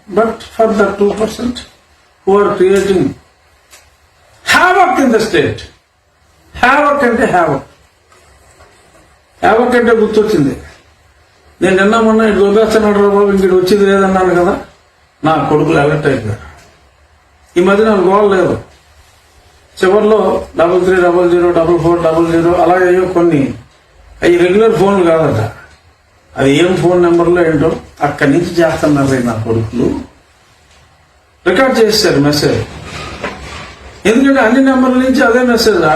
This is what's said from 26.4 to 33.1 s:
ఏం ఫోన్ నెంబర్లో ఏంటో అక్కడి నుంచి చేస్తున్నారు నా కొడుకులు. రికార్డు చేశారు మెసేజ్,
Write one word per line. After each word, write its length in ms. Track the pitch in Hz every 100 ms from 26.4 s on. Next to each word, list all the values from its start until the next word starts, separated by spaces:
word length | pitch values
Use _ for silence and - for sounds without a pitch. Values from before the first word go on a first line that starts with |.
| 135 147
ఏం 140 | 180 175
ఫోన్ 220 | 170 180
నెంబర్లో 400 | 175 170 170 175
ఏంటో 280 | 165 151 160 - - -
అక్కడి 280 | 147 - 139
నుంచి 200 | 165 180
చేస్తున్నారు 680 | 170 165 160 151 143 135 131
నా 120 | 120 110
కొడుకులు. 460 | 113 113 110 120 - - - _ _ _ _ _ _ _ _ _ _ _ _ _ 180
రికార్డు 300 | - 269 233
చేశారు 420 | 214 - 175 143
మెసేజ్, 380 | 143 147 - 107 - - - - -